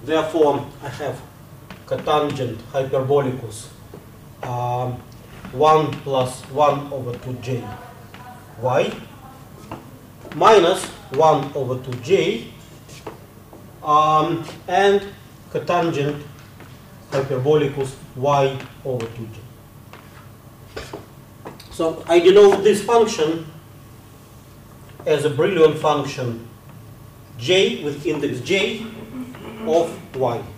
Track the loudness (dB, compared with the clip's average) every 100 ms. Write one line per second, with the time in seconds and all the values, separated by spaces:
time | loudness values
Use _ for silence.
0 | 0 -2 0 0 0 0 -6 -14 -14 -10
1 | -10 -10 -16 -20 -20 -20 -20 -20 -8 -6
2 | 0 0 0 -4 -6 -8 -6 -4 -2 -2
3 | 2 2 0 -6 -12 -14 -18 -20 -20 -20
4 | -20 -20 -20 -14 -10 -6 -4 -4 -4 -8
5 | -14 -20 -20 -18 -14 2 4 6 2 -4
6 | -2 -2 -2 -6 -8 2 2 2 -6 -8
7 | -8 -10 -10 -10 -6 -6 -6 -14 -16 -20
8 | -20 -20 -20 -20 -20 -6 0 0 0 -6
9 | -16 -20 -20 -20 -20 -20 -16 -16 -16 -20
10 | -20 -20 -14 4 8 8 6 2 -4 -14
11 | -8 4 4 4 0 -4 -4 -4 -6 -10
12 | 0 2 2 -4 -8 -18 -20 -20 -20 -18
13 | -16 -18 -20 -20 -20 -20 -20 -10 2 4
14 | 6 2 2 -2 -6 -14 -2 4 4 4
15 | 0 -16 -20 -20 -10 -8 -2 0 0 0
16 | -2 -4 -12 -20 -20 -20 -20 -20 -20 -20
17 | -6 -4 -2 -2 2 2 2 -2 -8 -8
18 | -16 -4 0 2 2 -2 -12 -12 -8 -6
19 | -8 -10 -14 -16 -20 -20 -20 -20 -20 -20
20 | -20 -20 -20 -20 -20 -20 -16 -14 -14 -16
21 | -18 -20 -20 -20 -18 -18 -20 -4 -4 -4
22 | 2 6 8 10 8 8 4 2 2 4
23 | 4 2 -2 -2 -8 -18 -20 -20 -20 -20
24 | -20 -20 -20 -20 -20 -20 -20 -20 -20 -10
25 | -2 0 0 0 0 6 4 4 0 0
26 | -2 -6 -6 -8 -12 -20 -20 -20 -20 -20
27 | -20 -20 -20 -10 0 2 2 0 -6 -6
28 | -4 -4 -4 -6 -2 -2 -2 -6 -10 -14
29 | -14 -14 -14 -14 -16 -10 -2 0 0 -6
30 | -12 -4 -4 -4 -10